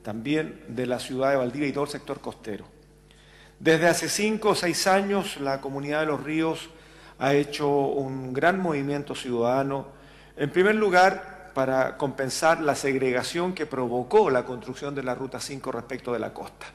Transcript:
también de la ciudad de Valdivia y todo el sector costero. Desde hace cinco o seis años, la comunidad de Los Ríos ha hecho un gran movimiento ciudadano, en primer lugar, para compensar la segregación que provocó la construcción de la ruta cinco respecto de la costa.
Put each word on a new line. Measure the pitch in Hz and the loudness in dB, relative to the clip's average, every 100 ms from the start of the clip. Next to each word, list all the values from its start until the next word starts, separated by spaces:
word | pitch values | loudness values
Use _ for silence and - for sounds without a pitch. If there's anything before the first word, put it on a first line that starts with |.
también | - 107 120 156 156 - - | -10 -8 -2 -2 -2 -8 -10
de | 120 123 | -6 -2
la | 123 | -2
ciudad | - 127 135 | -4 -2 2
de | 139 | 2
Valdivia | 123 131 147 | 0 -2 -2
y | |
todo | 135 | -2
el | 143 | -4
sector | 139 - 135 | -6 -8 -8
costero. | - - - 98 - - - - - - - - - - | -8 -12 -12 -12 -12 -20 -20 -20 -20 -20 -20 -20 -20 -2
Desde | 156 160 170 | 4 6 6
hace | 165 156 | 4 0
cinco | - 208 214 214 | 0 0 2 2
o | 180 | 2
seis | 175 156 196 | 2 0 4
años, | 190 202 202 180 - | 4 4 0 -2 -4
la | 139 135 | -4 -2
comunidad | 139 139 143 151 | -4 -6 -2 -2
de | 156 | 0
Los | 139 | -2
Ríos | 131 156 160 156 - - - - - - | -2 0 0 -2 -8 -18 -20 -20 -20 -2
ha | 127 | 2
hecho | 143 143 - 147 | 4 2 -2 0
un | 143 139 139 135 135 131 | 2 2 -2 -4 -6 -6
gran | 127 160 190 | 2 2 2
movimiento | 180 147 139 143 143 117 | 0 -2 -2 -4 -6 -8
ciudadano, | 131 120 117 131 139 139 131 - - - - - | -4 0 2 2 0 -4 -8 -18 -20 -20 -20 -6
en | 147 | -2
primer | 175 190 214 | 4 4 4
lugar, | 208 180 185 196 - - - | 4 6 6 4 -10 -16 -10
para | - 131 131 127 - | -2 0 2 0 0
compensar | 139 127 131 - 160 165 | -4 -2 -4 2 4 4
la | 151 | 2
segregación | 131 139 131 131 123 123 170 180 | 0 0 2 2 0 -2 -2 -4
que | 185 151 | -4 -6
provocó | 127 123 123 123 214 190 | -4 -2 -2 4 6 6
la | 127 120 | 2 0
construcción | 123 117 123 139 139 | -8 -10 -8 -6 -6
de | |
la | 127 | -4
ruta | 120 131 123 | -4 -6 -8
cinco | - 139 131 | -10 -8 -6
respecto | 120 120 127 - | -8 -8 -10 -6
de | 117 | -4
la | 107 | -4
costa. | - - - - | -8 -14 -14 -20